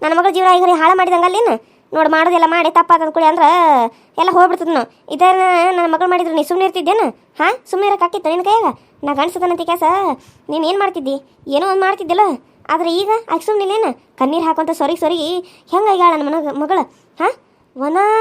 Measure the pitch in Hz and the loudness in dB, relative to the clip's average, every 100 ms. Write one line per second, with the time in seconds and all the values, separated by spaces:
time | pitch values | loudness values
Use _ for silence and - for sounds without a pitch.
0 | 311 330 359 349 370 359 359 349 320 370 | -4 0 2 2 4 4 4 2 2 2
1 | 359 359 349 370 466 226 - _ _ 302 | 2 2 0 0 0 -2 -6 _ _ -2
2 | 311 320 330 349 330 339 320 330 339 330 | 0 2 2 2 0 0 0 0 2 2
3 | 311 311 320 330 302 349 330 262 233 - | 0 0 0 4 4 4 4 2 0 -4
4 | _ - 359 359 359 349 320 320 226 _ | _ -4 0 4 4 2 -2 -2 -4 _
5 | - 294 359 370 370 359 339 370 339 320 | -12 0 2 4 2 2 2 0 0 0
6 | 359 359 349 320 311 359 381 370 311 415 | 0 0 -2 -2 -2 0 0 -2 -2 0
7 | 359 - _ - 320 494 - 370 403 403 | 0 -4 _ -4 -2 -2 -4 -4 -2 0
8 | 349 392 339 330 359 427 403 247 _ _ | -2 -2 -4 -4 0 0 0 -4 _ _
9 | 285 285 302 349 359 339 339 349 320 370 | -8 -2 -2 -2 -2 -2 -4 -2 0 0
10 | 381 262 _ _ - 294 320 381 339 359 | -2 -6 _ _ -10 -4 -2 -2 -2 -4
11 | 269 277 277 _ - 277 370 381 381 403 | -6 -8 -8 _ -6 -4 -2 0 -2 -2
12 | 359 349 415 269 _ _ - 311 330 339 | -4 0 0 -2 _ _ -6 -4 -2 -2
13 | 392 440 453 330 330 427 392 415 440 247 | 0 -2 -2 -6 -2 -2 -2 -2 -2 -4
14 | _ - 262 320 330 320 320 330 285 330 | _ -4 -2 -2 -2 -2 -2 -2 -2 -2
15 | 320 349 302 359 359 - _ 349 427 381 | -2 -2 -4 -6 -8 -14 _ -2 0 2
16 | 349 320 294 311 294 269 294 370 277 _ | 2 2 -2 -4 -4 -6 -4 -2 -4 _
17 | _ - 339 539 _ _ _ - 277 320 | _ -6 -4 -4 _ _ _ -10 -4 0
18 | 403 440 | 0 0